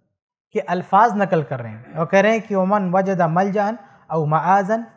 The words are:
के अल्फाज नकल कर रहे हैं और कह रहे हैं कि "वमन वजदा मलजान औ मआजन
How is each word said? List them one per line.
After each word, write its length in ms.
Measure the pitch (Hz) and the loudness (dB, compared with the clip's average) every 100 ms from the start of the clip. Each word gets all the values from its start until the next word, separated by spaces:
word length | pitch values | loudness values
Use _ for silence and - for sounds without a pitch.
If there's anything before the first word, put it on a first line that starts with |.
| _ _ _ _ _ | _ _ _ _ _
के 60 | 214 | -8
अल्फाज 540 | - 180 - 190 233 208 | -4 -4 0 4 4 2
नकल 260 | 196 170 | 0 0
कर 160 | 143 131 | -2 -6
रहे 120 | 113 | -8
हैं 220 | 110 - | -14 -12
और 120 | 156 165 | -6 0
कह 140 | 196 | 2
रहे 120 | 202 | 4
हैं 100 | 226 | 2
कि 120 | 220 | -2
"वमन 360 | 196 185 208 185 | -2 0 0 0
वजदा 380 | 185 190 185 165 | 0 0 0 0
मलजान 480 | 165 202 196 202 240 - _ - | 0 0 0 -2 -4 -12 _ -8
औ 140 | 160 147 | -4 0
मआजन 580 | 160 160 196 190 220 233 | 0 2 2 2 -2 -4